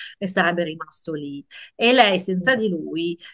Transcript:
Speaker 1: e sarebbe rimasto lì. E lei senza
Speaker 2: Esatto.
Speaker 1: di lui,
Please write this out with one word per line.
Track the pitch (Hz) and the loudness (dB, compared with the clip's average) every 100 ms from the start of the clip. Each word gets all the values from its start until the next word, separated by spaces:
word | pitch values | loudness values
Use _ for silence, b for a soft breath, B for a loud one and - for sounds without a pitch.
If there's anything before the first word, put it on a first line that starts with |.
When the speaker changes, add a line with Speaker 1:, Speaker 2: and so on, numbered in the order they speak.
| B - | B -8
Speaker 1:
e | 196 | -4
sarebbe | 190 170 175 160 | 0 0 0 -4
rimasto | 160 160 - - | -6 -12 -12 -8
lì. | 151 143 143 - B B - | -8 -8 -10 -14 B B 0
E | 233 | 4
lei | 254 208 190 | 6 6 4
senza | 190 185 214 | 0 0 2
Speaker 2:
Esatto. | 247 | 2
Speaker 1:
di | 220 | 0
lui, | 165 151 156 170 170 B | -2 -4 -4 -4 -6 B